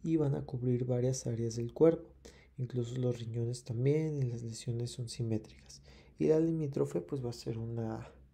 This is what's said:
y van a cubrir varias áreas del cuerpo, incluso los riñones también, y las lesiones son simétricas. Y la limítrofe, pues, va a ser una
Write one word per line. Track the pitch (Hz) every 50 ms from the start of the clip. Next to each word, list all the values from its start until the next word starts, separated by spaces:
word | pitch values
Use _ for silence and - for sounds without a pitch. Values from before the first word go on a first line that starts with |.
| -
y | 165 165
van | 156 147 139 139
a | 147
cubrir | 139 - - 127 120 127 123 120 127
varias | 123 127 123 123 127 131 - -
áreas | 123 117 113 117 117 113
del | 117 117 117 -
cuerpo, | - 156 165 165 - - - - - - - - - - - _
incluso | - 127 117 - 127 120 113 123 127
los | 123 123 120 117
riñones | 117 110 110 120 117 117 123 - -
también, | - 113 117 127 139 147 156 160 156 151
y | 143
las | 131 120 120 117 120
lesiones | 113 113 - - 127 117 117 120 120
son | - - 120 117
simétricas. | - - 120 113 110 107 - - - - - - - - - - - - - - - -
Y | 156 151
la | 156 160
limítrofe, | 165 165 165 160 156 139 139 143 143 139 - -
pues, | - - 147 139 123
va | 120
a |
ser | 117 - - 131 117 113
una | 113 113 117 117 113 110 110 117 120 - - - - -